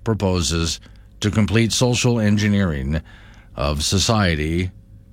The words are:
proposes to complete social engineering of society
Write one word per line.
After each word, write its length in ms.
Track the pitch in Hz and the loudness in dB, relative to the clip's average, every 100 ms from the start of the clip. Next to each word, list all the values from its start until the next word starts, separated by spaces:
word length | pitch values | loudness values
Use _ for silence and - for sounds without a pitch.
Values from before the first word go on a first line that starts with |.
proposes 760 | - 104 98 92 76 82 82 - - - - - | -4 -2 0 0 0 -2 -2 -6 -12 -20 -20 -6
to 100 | 104 | -2
complete 420 | 110 101 107 113 | 0 2 2 2
social 480 | - 123 120 127 117 | 2 0 2 0 2
engineering 800 | 104 104 104 101 92 73 65 78 - - - - - | 2 2 2 2 0 -2 -4 -4 -6 -18 -20 -20 -16
of 300 | - 69 73 | -6 -4 -2
society 840 | 76 98 - 110 92 78 78 85 92 - - - - | -2 0 0 2 2 0 -2 -2 -4 -8 -20 -20 -20